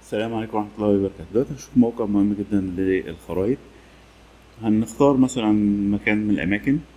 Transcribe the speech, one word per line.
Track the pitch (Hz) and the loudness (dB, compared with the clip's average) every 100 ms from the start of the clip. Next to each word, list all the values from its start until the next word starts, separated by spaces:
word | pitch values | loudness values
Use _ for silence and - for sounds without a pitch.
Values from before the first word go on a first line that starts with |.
| - | -6
السلام | 107 113 | -4 -4
عليكم | 113 110 110 | -4 -4 -4
ورحمة | 104 104 | -6 -2
الله | 104 | 2
وبركاته. | 101 98 - 85 | 2 2 -4 -4
دلوقتي | 101 135 | -2 -2
هنشوف | 139 - 123 | -6 -2 2
موقع | 117 117 110 | 2 2 0
مهم | 101 101 | 2 2
جدًا | 101 101 101 | 0 -2 -2
للخرايط. | 95 90 95 95 - 82 - 85 98 135 - - - - - - - - - - | -2 -2 0 0 -2 -12 -8 -4 -2 -2 -6 -20 -20 -20 -20 -20 -20 -20 -20 -8
هنختار | 110 107 110 - 143 135 | 0 0 0 2 4 4
مثلًا | 127 127 110 107 104 101 101 104 | 2 2 0 2 2 0 0 0
مكان | 110 107 | 0 0
من | 107 | 0
الأماكن. | 95 78 104 131 147 151 | -2 0 -2 0 -2 -4